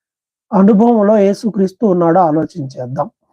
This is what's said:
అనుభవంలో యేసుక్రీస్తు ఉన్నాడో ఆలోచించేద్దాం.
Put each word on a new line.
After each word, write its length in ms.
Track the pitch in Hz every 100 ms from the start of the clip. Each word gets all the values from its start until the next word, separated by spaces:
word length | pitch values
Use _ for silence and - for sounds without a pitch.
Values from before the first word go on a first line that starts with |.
| _ _ _ _ _
అనుభవంలో 640 | 196 196 202 233 233 202 214
యేసుక్రీస్తు 720 | 196 202 226 196 190 - 220
ఉన్నాడో 340 | 180 170 175
ఆలోచించేద్దాం. 920 | 170 156 156 175 131 131 123 131 - - _